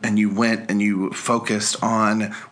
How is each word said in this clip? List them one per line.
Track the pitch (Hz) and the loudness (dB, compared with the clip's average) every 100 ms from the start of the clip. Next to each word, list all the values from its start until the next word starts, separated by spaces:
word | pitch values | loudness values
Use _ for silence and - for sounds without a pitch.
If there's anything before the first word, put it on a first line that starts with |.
and | 113 104 | -2 2
you | 104 | 2
went | 98 117 110 - | 2 2 0 0
and | 101 | 0
you | 104 95 95 | 2 0 -2
focused | - - 117 - 107 107 - | -4 -2 -2 0 -2 -2 -2
on | 113 110 107 110 104 - - | 0 2 2 2 -2 -6 -8